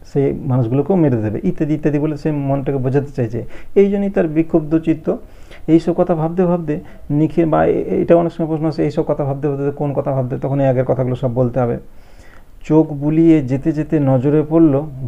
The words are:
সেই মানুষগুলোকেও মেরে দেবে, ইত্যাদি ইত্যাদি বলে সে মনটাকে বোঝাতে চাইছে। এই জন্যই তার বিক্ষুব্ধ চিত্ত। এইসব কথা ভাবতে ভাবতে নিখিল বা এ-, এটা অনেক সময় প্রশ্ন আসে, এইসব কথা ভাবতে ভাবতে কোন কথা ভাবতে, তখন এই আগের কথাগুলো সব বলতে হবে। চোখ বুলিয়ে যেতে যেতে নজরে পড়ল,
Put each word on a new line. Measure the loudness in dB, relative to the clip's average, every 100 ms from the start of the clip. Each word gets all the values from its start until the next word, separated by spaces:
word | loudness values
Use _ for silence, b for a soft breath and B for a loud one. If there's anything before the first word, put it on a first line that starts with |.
| -6
সেই | 0 0
মানুষগুলোকেও | -2 -2 0 2 0 2 2
মেরে | 4 2
দেবে, | -2 -2
ইত্যাদি | -2 -2 -2
ইত্যাদি | 0 0 0
বলে | -2 -2
সে | -4
মনটাকে | -2 -2 -2 -2 -2
বোঝাতে | 0 0 -2 -4
চাইছে। | -4 -4 -8 B B
এই | 2 4
জন্যই | 2 0
তার | 0 0
বিক্ষুব্ধ | 0 2 0 2 0
চিত্ত। | 0 -2 -2 -6 -8 B B B 2
এইসব | 2 2 0
কথা | 0
ভাবতে | 0 -2 0
ভাবতে | 0 0 -2 -6 -6 B -4
নিখিল | 0 2 2 2
বা | 2 2
এ-, | 0 0 -2
এটা | 4 4
অনেক | 4
সময় | -2 -4
প্রশ্ন | -2 -2
আসে, | -2
এইসব | -2 -2 -2
কথা | -2
ভাবতে | -2 -2 -4
ভাবতে | -2 -4
কোন | -2 -4
কথা | -2 -2
ভাবতে, | -2 -4 -4
তখন | -4 0
এই | 2
আগের | 2
কথাগুলো | 0 0 0 -2
সব | -2
বলতে | 0 0 0
হবে। | -2 -2 -8 b b b b b b -18
চোখ | 2 2 2
বুলিয়ে | 0 0 4 6 4
যেতে | 2 -2 -2
যেতে | -2 0 0
নজরে | 2 2 4 2 2
পড়ল, | 4 4 4 -2 -8